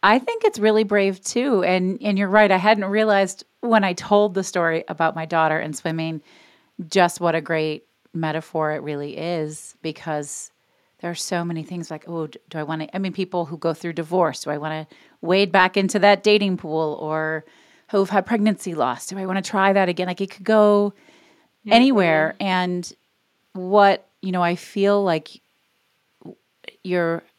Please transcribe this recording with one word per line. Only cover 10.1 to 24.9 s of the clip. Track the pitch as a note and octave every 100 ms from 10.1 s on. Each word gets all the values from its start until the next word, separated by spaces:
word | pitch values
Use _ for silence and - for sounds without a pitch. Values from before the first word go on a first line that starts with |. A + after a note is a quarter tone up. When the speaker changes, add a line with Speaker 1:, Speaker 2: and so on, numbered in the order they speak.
| D3+ C#3+ - - _ _ _ _ _
Speaker 1:
there | E3+
are | E3+
so | - F3+
many | E3+ E3
things | D#3+ F3+ D#3+
like, | D#3 -
"Oh, | E3+ D#3
d-, | - _
do | D#3+
I |
wanna," | D3+ D#3+ D#3
I | F#3
mean, | F#3+
people | E3+ F#3 F3+ D#3+
who | D#3+
go | E3
through | D#3 F3
divorce, | E3 D#3+ F3+ E3 D3
"Do | -
I | D3+
wanna | D3+ D#3 D#3 _ _ _
wade | E3 F#3+ G3
back | F#3 F#3 F#3
into | F#3+ G#3
that | G3+ G3
dating | G#3 G#3 G3+ F3+
pool?" | E3 D#3+ D#3 D3+
Or | D#3 D#3 D#3 D#3+ D3+ _ _ _ _
who've | G3+ G3
had | G3+ F#3
pregnancy | A3+ G#3 G3+ -
loss, | E3 B2+ B2 -
"Do | F#3+
I | F#3+
wanna | F#3+
try | F#3 G#3+ F#3+
that | G3 F#3
again?" | F3 F3+
Like, | F3+
it | G3
could | -
go | F#3+ A3 G#3 G#3 G3+ - _ _ _ _ _ _ G#3+
Speaker 2:
Mm-hmm. |
Speaker 1:
anywhere. | A3+ B3+ B3 F3 D#3+ D#3 -
And | G3 F#3 F3+ F3+ E3+ - _ _ _ _ _
what, | F#3+ F#3 G3+ G3+ G3 _ _
you | F#3+
know, | F#3
I | F3
feel | F3 - - G3